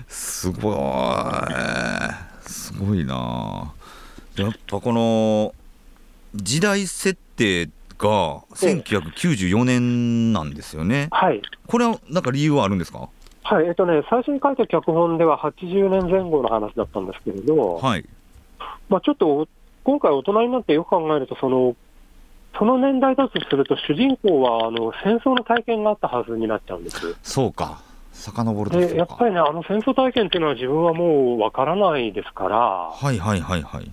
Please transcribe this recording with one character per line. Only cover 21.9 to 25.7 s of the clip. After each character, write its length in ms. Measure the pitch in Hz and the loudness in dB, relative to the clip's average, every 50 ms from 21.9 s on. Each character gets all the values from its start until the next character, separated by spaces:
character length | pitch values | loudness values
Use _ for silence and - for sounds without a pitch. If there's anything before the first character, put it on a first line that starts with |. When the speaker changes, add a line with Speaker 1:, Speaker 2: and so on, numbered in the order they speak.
| - - - - - - - - - - - - - - | -20 -20 -20 -20 -20 -20 -20 -20 -20 -20 -20 -10 -2 0
Speaker 1:
そ 60 | 214 | 2
の 140 | 226 262 254 | 4 4 4
年 220 | 262 277 269 254 | 4 2 2 4
代 140 | 269 269 262 | 2 2 2
だ 120 | 277 269 233 | 2 0 0
と 100 | - 151 | 0 -4
す 160 | - - - | -2 0 2
る 80 | 139 135 | 2 2
と、 120 | - 139 | 2 0
主 180 | - - - 147 | -2 -2 -2 0
人 220 | 156 247 277 262 | 2 2 2 2
公 240 | - - 202 170 139 | 2 2 2 4 4
は、 260 | 131 123 117 113 113 | 4 4 2 2 0
あ 40 | 113 | 0
の、 220 | 113 117 113 113 - - - | -2 -2 -4 -4 -4 -2 0
戦 140 | 196 226 233 | 0 0 2
争 160 | - 269 262 | 2 0 0
の 80 | 247 233 | 0 0
体 180 | - 233 240 220 | 0 0 0 0
験 200 | - | -2